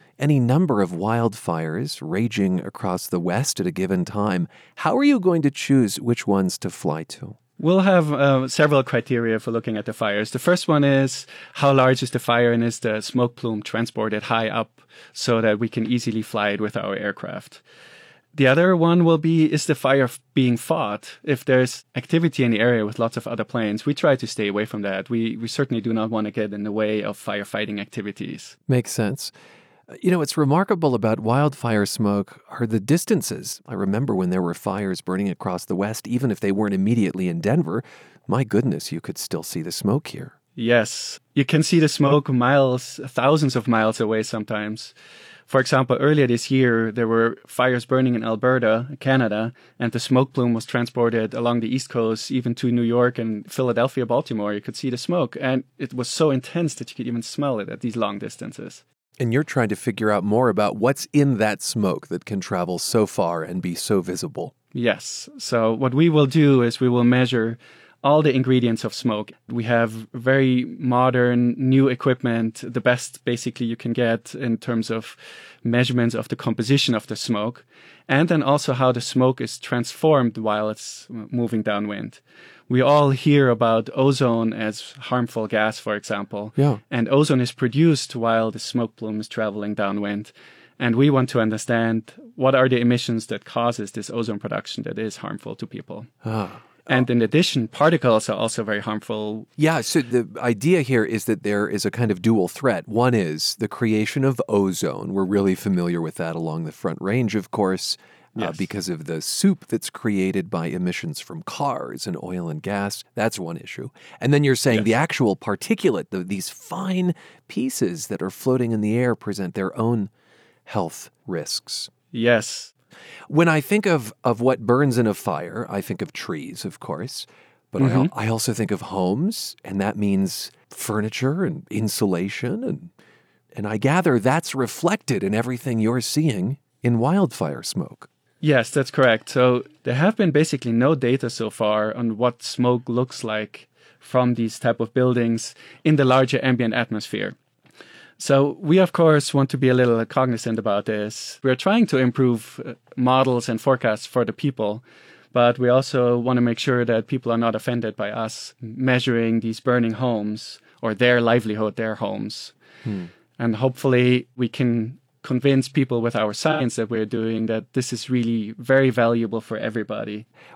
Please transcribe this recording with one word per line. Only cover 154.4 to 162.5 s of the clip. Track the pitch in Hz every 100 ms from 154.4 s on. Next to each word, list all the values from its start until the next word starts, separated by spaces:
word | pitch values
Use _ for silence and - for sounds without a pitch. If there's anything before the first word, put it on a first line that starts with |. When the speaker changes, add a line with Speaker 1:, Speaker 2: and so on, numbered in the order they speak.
| 143 127 107 110 _ - - - _
Speaker 2:
but | 123 120 123
we | 123
also | 127 131 131 123 120
want | 120 127
to |
make | 120 113
sure | 139 123 117
that | 113 110
people | 131 120
are | 117
not | 117 107
offended | - 120 113 107
by | 104
us | 113 110 - - -
measuring | 113 123 127 123 127 117 113 113
these | 113 110
burning | 127 123 117
homes | 110 127 110 104 107 - - _ -
or | 117
their | 104 123 123
livelihood, | 117 120 110 107 107 -
their | 110 104
homes. | 101 104 107 - -